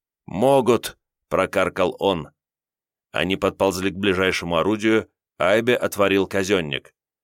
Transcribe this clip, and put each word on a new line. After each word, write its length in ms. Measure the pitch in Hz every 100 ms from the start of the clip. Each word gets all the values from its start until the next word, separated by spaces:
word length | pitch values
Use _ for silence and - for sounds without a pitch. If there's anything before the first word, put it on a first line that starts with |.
| _ _ -
могут", 720 | 92 127 139 113 113 - - _ _ _
прокаркал 640 | 87 92 98 87 95 90 -
он. 300 | 98 87 71 _ _ _ _ _ _ _ _
Они 240 | - 85 95
подползли 560 | 98 - 98 92 95
к 40 | 87
ближайшему 640 | 101 90 92 87 87 82
орудию, 540 | 85 110 110 110 - _ _ _
Айбе 380 | 87 110 117 120
отворил 500 | - - 98 98 92
казённик. 680 | 98 95 98 76 67 - _ _ _